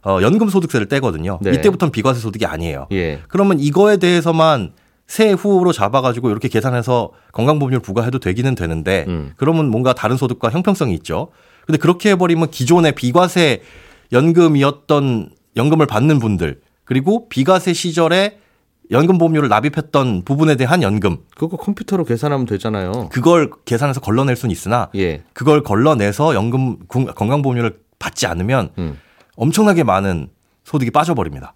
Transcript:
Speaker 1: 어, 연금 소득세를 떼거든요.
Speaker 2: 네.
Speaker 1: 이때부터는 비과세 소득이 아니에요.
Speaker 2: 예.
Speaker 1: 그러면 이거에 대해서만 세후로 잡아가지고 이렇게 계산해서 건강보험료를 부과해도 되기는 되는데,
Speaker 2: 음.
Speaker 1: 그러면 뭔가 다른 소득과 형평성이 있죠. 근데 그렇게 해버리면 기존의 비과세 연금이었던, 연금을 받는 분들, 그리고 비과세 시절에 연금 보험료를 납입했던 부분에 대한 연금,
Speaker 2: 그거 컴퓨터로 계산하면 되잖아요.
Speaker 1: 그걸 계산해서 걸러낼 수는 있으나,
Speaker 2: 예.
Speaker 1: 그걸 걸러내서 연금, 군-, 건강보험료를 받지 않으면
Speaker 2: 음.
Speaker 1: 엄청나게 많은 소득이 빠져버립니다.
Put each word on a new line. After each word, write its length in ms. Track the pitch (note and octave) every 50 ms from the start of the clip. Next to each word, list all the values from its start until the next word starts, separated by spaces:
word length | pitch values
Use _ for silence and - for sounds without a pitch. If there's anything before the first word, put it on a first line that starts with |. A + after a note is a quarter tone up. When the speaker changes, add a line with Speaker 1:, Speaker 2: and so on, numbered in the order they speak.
| _
Speaker 1:
어, 160 | G2+ F#2+ F#2
연금 280 | G2 A#2+ F3 A3 A3+ G#3
소득세를 400 | F#3 G3 E3 D#3+ - B2 G#2 -
떼거든요. 500 | C#3+ C#3 C3 A#2 E2+ D#2 D#2+ F#2 G2 F2
Speaker 2:
네. 100 | G2+ F#2+
Speaker 1:
이때부터는 420 | F2 - - G#3 F#3 F3 E3 D#3 -
비과세 260 | A2+ G#2 C3 C3 A#2+
소득이 260 | A2+ A2+ F#2 G#2+ G#2+
아니에요. 420 | - - D#2 E2+ E2+ D2 C2+ C2+ -
Speaker 2:
예. 300 | G2+ F#2+ F2 D#2+ D2+ D2+ - -
Speaker 1:
그러면 320 | - F3+ G3+ G3 F#3+ C3+
이거에 360 | C#3 D3 C#3+ F3+ G3+ G#3 G#3
대해서만 760 | F#3+ E3+ F3 F3 F3 D3+ E3+ E3 D#3+ D#3+ D#3+ D3+ B2+ G2 - - _ _ _ _ _ _
세후로 640 | _ - - A3 G#3+ G3 F3 - G#3 G3+ F#3 F3+ F3+
잡아가지고 580 | D#3+ - A#2+ G#2+ A2+ C3+ B2+ B2+ A#2+ A#2+ B2 B2
이렇게 200 | G#2 G2+ - -
계산해서 640 | - A2+ G#2+ C3 B2 B2 A2+ B2+ B2+ A#2+ G#2+ - _ _ _ _
건강보험료를 500 | _ - A#2 C#3 D#3 D3+ C#3+ C3 C3 B2
부과해도 380 | - - F#2+ A#2 A2+ A#2+ B2 C3
되기는 340 | - - F#2 A#2 B2 C3+ B2+
되는데, 520 | - F2 D#2+ E2 D#2+ D2+ F#2 G2 F#2 D2
Speaker 2:
음. 240 | F#2 F2 D#2+ D2 C#2 D#2
Speaker 1:
그러면 320 | _ C3 D3 E3 D#3+ D#3 C#3
뭔가 240 | G#2+ A2+ B2+ B2+ B2
다른 220 | - - A2 B2+
소득과 320 | B2+ C#3 A#2+ B2 - - A2+
형평성이 440 | A2+ E3+ F3+ G#3 G3 - E3 A#2 F2+
있죠. 340 | D#2+ - - D#2+ E2 C#3+ - _ _ _ _ _ _ _
근데 120 | - D#3
그렇게 320 | D3 - D#3+ F3+ F3+ - G#3
해버리면 420 | G3 F3+ F3+ F3 E3+ D#3+ E3 D3+
기존의 440 | - - B2+ B2 E3+ F3+ E3 D#3 C3
비과세 680 | - - B2 B2 F3 F3+ F3+ - F3+ E3+ D3 A#2+ - - - - - - - - _ _ _
연금이었던, 1160 | A#2+ B2 C#3+ E3 E3 F3 E3+ D#3+ D3+ C#3 C#3 C#3 C#3 - _ - D3+ C#3+ C#3 C3+ B2 A2+ F#2+ - _ _ _ _ _
연금을 300 | A2 A#2+ D3+ D#3 D#3+ D3+
받는 340 | - - G#2+ B2+ D#3 D#3 C#3
분들, 400 | A#2 A2 G#2 E2+ F2 D2+ C2 - _ _ _ _ _
그리고 460 | - C3 C3 C#3 F3 G#3 A#3 A3+ _
비과세 420 | - B2+ C3+ D3 F#3+ F#3 F#3 F#3
시절에 680 | E3+ - - F3+ D#3+ E3+ E3 D#3+ E3+ F#3 G3 G#3 G3+ _ _ _ _ _ _ _ _ _ _ -
연금 280 | - B2 D3+ F3 F#3+
보험료를 320 | E3+ E3 E3 D#3+ D3+ D3 B2
납입했던 720 | G2+ G#2+ A#2 D3 C#3+ D#3+ D3 - - C#3+ C3 B2+ A2 F2+ F2
부분에 320 | - C#3 C#3+ D#3+ D#3+ D3
대한 260 | B2 C3 A#2 E3+ F3+
연금, 360 | C#3+ G2 G#2 G#2+ F#2+ G2 E2+ - - _ _
Speaker 2:
그거 220 | - D3+ E3 F#3
컴퓨터로 480 | E3 - - G#3 - A3 - G3+ F#3 D#3+
계산하면 400 | - A#2+ A2 - D3 C#3+ C#3 B2+
되잖아요. 640 | - G#2+ F#2+ - A2+ G#2+ G2+ F#2 F2+ G2+ B2 A2+ -
Speaker 1:
그걸 400 | - B2+ B2 D#3+ F3 E3+ D3+ - - _ _
계산해서 340 | - A#2+ A2+ C#3+ C#3+ C3 -
걸러낼 380 | - - G#2+ A#2+ C#3 C#3 B2
수는 140 | A#2+ - A#2+
있으나, 360 | F2+ - - F#2 A2+ B2 G2+ - -
Speaker 2:
예. 280 | G2 F#2+ F2 D#2 D2+ - _ _
Speaker 1:
그걸 280 | - A#2+ D3 D3+ D3+
걸러내서 760 | - - G#2 G#2 C3 D#3 D#3 A#2+ G2+ G2+ G2+ - D3 D#3+ D3
연금, 420 | G2 G2+ A#2 A#2+ C3+ C3 B2+ G#2+ - F2
군-, 180 | - - B2+ C3+
건강보험료를 720 | A#2+ - - G#2 G#2+ C3+ D3 C#3 C3+ B2 A#2+ A#2 A2 A2 _ _ _ _ _
받지 280 | - - - - -
않으면 420 | G2+ E2 E2+ F#2 G#2+ C3 C3 G2+ - -
Speaker 2:
음. 200 | - F2 D#2+ C#2+ D2 _ _ _ _ _ _ _
Speaker 1:
엄청나게 480 | - A#2 D3+ - G#3 A3 G#3 F#3+ E3 D3+
많은 460 | A2+ F#2 F#2+ G2 G2 F2+ E2 C#2+ - _ _ _ _ _ _ _
소득이 280 | - - D3 B2+ A#2
빠져버립니다. 640 | - D3 D3+ E3 E3+ B2 F#2 E3+ C#3 C3 B2+ - _